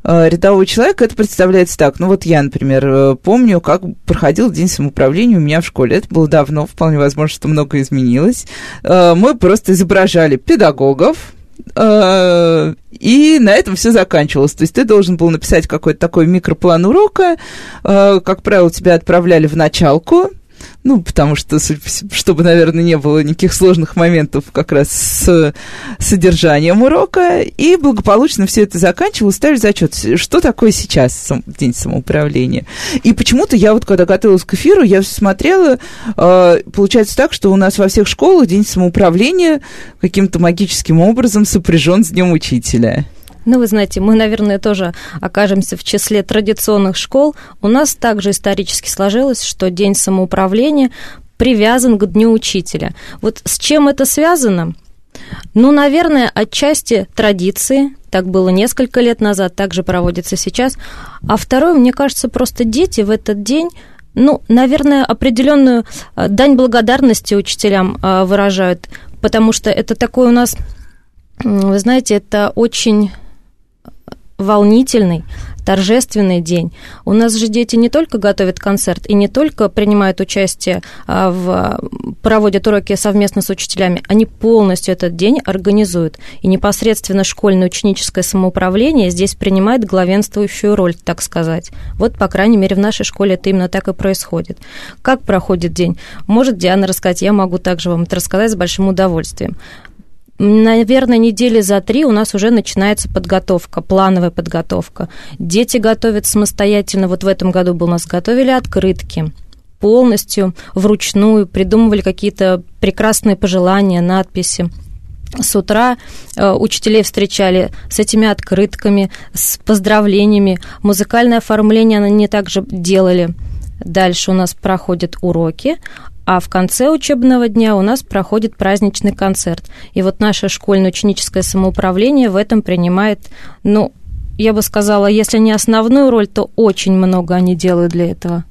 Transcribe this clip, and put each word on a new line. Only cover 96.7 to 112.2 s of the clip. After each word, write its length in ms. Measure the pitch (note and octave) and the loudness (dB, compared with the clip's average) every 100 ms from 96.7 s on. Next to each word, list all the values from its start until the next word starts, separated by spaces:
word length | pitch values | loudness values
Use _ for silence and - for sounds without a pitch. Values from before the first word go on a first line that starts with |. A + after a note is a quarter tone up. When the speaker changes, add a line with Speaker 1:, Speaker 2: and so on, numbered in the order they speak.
| F#3+ F#3+ | 0 0
Speaker 2:
рассказать, 360 | F#3 F#3 F3+ | -2 -4 -2
я 100 | F#3+ | 0
могу 240 | G#3 F#3 F3 | 0 0 -4
также 320 | F#3 F3 F3+ | -4 -4 -2
вам 140 | E3+ | -4
это 140 | E3+ - | -2 -6
рассказать 340 | - F#3 A3 | -4 -2 -2
с 40 | |
большим 340 | G3+ F3 - F#3+ | -2 -4 -2 -2
удовольствием. 680 | F#3 F#3+ E3 E3 - - - - - - - - - - - | 0 0 -2 -6 -10 -10 -10 -18 -20 -20 -20 -20 -20 -20 -2
Наверное, 800 | G3+ G#3+ A3 A3+ G#3+ C4 C4 A#3 | 2 4 4 2 2 2 4 2
недели 460 | A3+ F#3+ B3 A3 | 2 2 2 2
за 180 | G3 G3+ | 2 -2
три 240 | F#3+ C4 | 0 0
у 80 | D4+ | 2
нас 220 | G#3 G#3+ | 0 0
уже 160 | G3+ G#3+ | -2 0
начинается 580 | A#3 - - G3 G#3 - | 0 0 -2 -2 -2 -4
подготовка, 720 | - F3 F#3+ - F3+ - - | -6 -2 -4 0 -4 -4 -12
плановая 500 | - F#3+ F#3+ F#3 F3 | -2 0 2 2 -2
подготовка. 800 | E3+ E3 E3 E3 F#3 - - E3+ - - D3+ | -4 -6 -8 -4 -6 -8 -12 -12 -12 -18 -12
Дети 400 | E3+ F#3 A#3+ B3+ | -2 0 0 0
готовят 480 | G#3+ A3 A3+ G#3 - | 0 0 -2 -2 -2
самостоятельно. 840 | G#3 G#3 - G3+ G#3 G3+ G3 F#3 | -2 -2 -2 0 0 -2 -2 -2
Вот 160 | F#3 | -2
в 20 | F#3+ | -2
этом 240 | F#3 F#3 | -2 0
году 200 | F#3 F3+ | 0 -2
был, 140 | E3+ F3 | -2 -2
у 60 | |
нас 120 | E3+ - | -2 -4
готовили 440 | F3+ F3 B3 C4 | -6 -2 0 2
открытки 800 | C4 - G3 F#3+ F#3 - - D#3 - - - _ _ | 0 0 -2 -2 -4 -8 -8 -8 -10 -20 -20 _ _
полностью, 720 | G#3 A#3 B3+ G#3 - - F#3 E3+ - | 2 4 4 0 -2 -2 -2 -4 -10
вручную, 720 | - G#3 G#3 - G3 G#3 G#3+ G3 | -2 0 0 0 0 2 2 0
придумывали 560 | - F#3+ A3 A3+ G#3 | -2 0 2 2 2
какие-то 600 | F#3+ F#3 | -2 -4